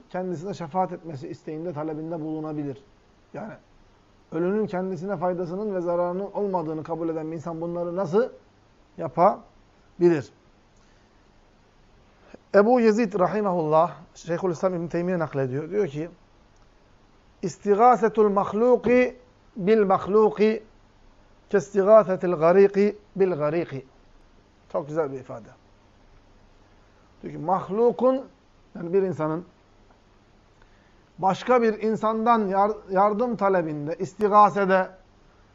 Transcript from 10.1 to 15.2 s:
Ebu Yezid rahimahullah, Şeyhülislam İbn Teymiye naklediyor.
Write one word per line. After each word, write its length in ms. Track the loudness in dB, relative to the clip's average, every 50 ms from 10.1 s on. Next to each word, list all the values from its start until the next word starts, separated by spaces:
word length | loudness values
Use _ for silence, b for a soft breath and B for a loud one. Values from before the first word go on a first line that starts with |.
| 4 2 -2 -6 -14 _ _ _ _ _ _ _ _ b b b b b b b b b b _ _ _ _ _ _ _ _ _ _ _ _ _ _ _ _ B B B B B B -20 _ _ 4
Ebu 240 | 4 4 6 4 4
Yezid 400 | 4 4 4 2 0 0 0 0
rahimahullah, 760 | 0 0 0 -2 -2 -2 -2 -2 0 2 2 2 2 2 -2 -10 -20 -20 -20
Şeyhülislam 580 | -14 -8 -6 -4 -4 -2 -4 -2 -2 -2 -2 -2
İbn 140 | -4 -6
Teymiye 320 | -4 -4 -4 -2 -2 -2
naklediyor. 500 | -2